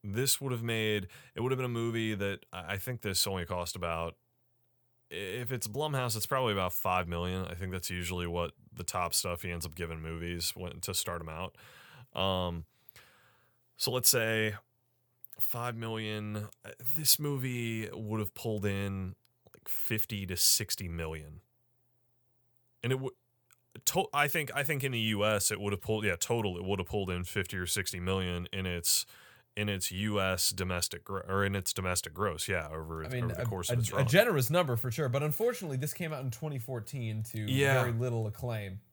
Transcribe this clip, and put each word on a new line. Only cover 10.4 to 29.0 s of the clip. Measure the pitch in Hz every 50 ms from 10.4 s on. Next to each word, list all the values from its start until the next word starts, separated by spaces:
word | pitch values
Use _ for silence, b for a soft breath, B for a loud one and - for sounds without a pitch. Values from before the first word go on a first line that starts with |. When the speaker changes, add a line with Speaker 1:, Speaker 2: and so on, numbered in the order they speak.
| 82 - -
Speaker 1:
when, | 90 90 90 - -
to | - - 90
start | - - - 87 85
'em | 80 82
out. | 78 80 92 - _ B B B B B B B B B B B _ -
Um, | 92 98 95 92 90 87 85 85 78 B B B B B B B B B B B B B B B B B B B B B _
so | - - -
let's | 123 127 123 -
say | - 123 113 113 113 110 110 107 98 - _ _ _ _ _ _ _ _ _ _ _ _ - - - -
five | - - - 120 120 123 117
million, | 113 117 113 113 110 110 107 107 107 107 107 107 104 107 - - _ -
uh, | - - _ 120 123 -
this | 156 151 - - -
movie | 147 147 143 135 127 131 123 120 117 117 113 110 110 92
would | - - 113 104 110 107
have | 104 101 _
pulled | - - 117 110 104 98
in, | 101 98 98 101 98 98 95 95 92 - _ _ _ _ _ _ -
like, | - - _ -
fifty | - - - - 113 107 - - 113 101 95
to | 90 92
sixty | - - - - - 107 - - - 95 87
million. | 85 82 82 80 80 80 73 73 76 - _ _ _ _ _ _ _ _ _ _ _ _ _ _ _ _ _ _ _ _ _ _ _ _ _ _ _ _
And | - 120
it | 131
w-, | 131 131 131 - _ _ _ _ _ _ _ - _ _ _ _ - _
to-, | - - 180 196 -
I | - 143 147 247
think, | - 170 147 123 -
I | 143
think | 139 143 156 135 131
in | 135
the | 127 117
U | 110 110 107 101 101
S | 107 107 101 - -
it | 107 95
would | 104 101
have | 101 98
pulled, | - - 110 107 107
yeah, | 101 87 -
total, | - - 120 117 107 98 90
it | 87 92
would | 95 101 95
have | 87 -
pulled | - 107 98 90
in | 90 90 90
fifty | - - 104 95 - -
or | 92 90
sixty | 87 - 104 92 - - 90
million | 87 92 95 95 92 90 87 87 90 -
in | - 95 92
its, | 90 87 85 82 - - -